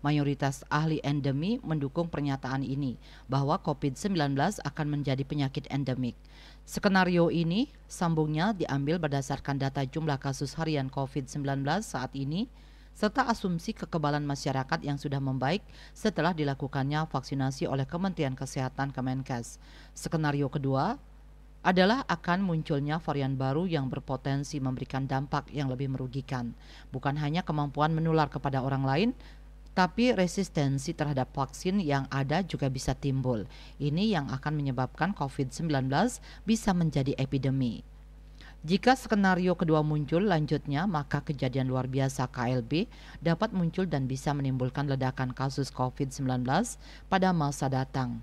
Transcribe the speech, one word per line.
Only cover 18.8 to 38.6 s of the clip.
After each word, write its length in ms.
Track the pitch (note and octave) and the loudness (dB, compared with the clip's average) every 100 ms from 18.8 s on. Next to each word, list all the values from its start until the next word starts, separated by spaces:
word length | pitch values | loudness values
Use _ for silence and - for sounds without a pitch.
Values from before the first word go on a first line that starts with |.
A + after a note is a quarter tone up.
| C#3 | -4
Kemenkes. 720 | C3+ B2+ C3 C3 B2 A#2 - - - - | -2 -2 -2 -2 -6 -6 -14 -20 -20 -20
Skenario 560 | - - E3+ D#3 C#3+ C#3 | -10 -4 0 2 2 0
kedua 480 | D3 C3+ C3+ E3 C4+ - - - - - - | 0 0 2 2 -2 -8 -20 -20 -20 -20 -2
adalah 400 | E3 F#3 F#3 B3+ B3+ | 2 6 6 4 0
akan 320 | F3 - F3 | -2 0 0
munculnya 560 | G3 D#3+ D3+ C#3+ D3 D#3 | 2 0 0 0 0 -2
varian 400 | D#3+ C#3+ C3+ C3+ | 0 0 0 0
baru 320 | C3+ C#3+ F#3 | 0 0 0
yang 160 | D#3+ C3 | 0 0
berpotensi 720 | C3+ - C3 C#3+ C#3 C#3+ D3 | -4 -4 -4 0 -2 -2 -2
memberikan 480 | C3 B2+ B2+ C3+ C3+ | -2 -2 -4 -4 -2
dampak 400 | C3+ C#3+ C#3+ C#3+ | -2 0 -4 -4
yang 160 | C#3+ C#3 | -4 -2
lebih 240 | B2+ C#3 | -2 -2
merugikan. 560 | C3 B2+ C3+ B2+ C3 A#2+ - - - - | -2 -4 -6 -4 -4 -4 -8 -16 -20 -10
Bukan 240 | C3+ C#3+ | -4 -2
hanya 320 | D3 D3 D#3+ - | 0 0 0 0
kemampuan 480 | D#3 D3 C#3 D3+ | -2 -2 2 2
menular 320 | D#3+ D#3+ D#3+ D3 | 2 4 4 2
kepada 400 | C#3+ C#3+ C3+ C3 | 0 -2 0 0
orang 160 | C3+ | 0
lain, 280 | C3+ C#3 A3+ - - - - - - | 2 2 2 0 -12 -20 -20 -20 -6
tapi 400 | - F3+ G3+ B3 | 2 2 4 4
resistensi 800 | A3+ F3+ - F#3+ - C#3 C#3 C3+ | 4 2 2 -2 2 2 0 -2
terhadap 400 | E3 D3 C#3 B2+ | -2 0 0 0
vaksin 480 | - C3+ - F3+ G3+ | -2 -4 -2 0 0
yang 320 | D#3 C#3 C3+ | 2 0 0
ada 320 | C3+ C#3 D#3 | -2 2 0
juga 240 | F#3 - C#3 | 0 0 0
bisa 320 | C3 - C3 | 0 -2 -2
timbul. 480 | C#3+ C3+ B2+ A#2 F#2 - - - | 0 0 2 0 -2 -12 -18 -4
Ini 320 | C#3+ D3+ A3 | 0 2 2
yang 160 | F#3 C#3 | 2 0
akan 240 | C3 D3 D3+ | -2 -2 0
menyebabkan 560 | C#3+ B2+ B2+ - E3 | 0 0 -2 0 -2
covid 400 | G#3 C#3 - C3+ | 0 -4 -2 -4
sembilan 320 | - D#3+ C#3 C3 | -2 0 2 2
belas 320 | C#3 A#3 - - - | 2 2 0 -14 -10
bisa 320 | - A3 - | 0 2 4
menjadi 400 | F3+ E3 D3 C#3 | 4 4 2 0
epidemi. 720 | C3+ C3+ C#3 C3+ C3+ B2+ G#2 - - - - - - - - | 0 0 0 0 2 0 -2 -10 -20 -20 -20 -20 -20 -18 -14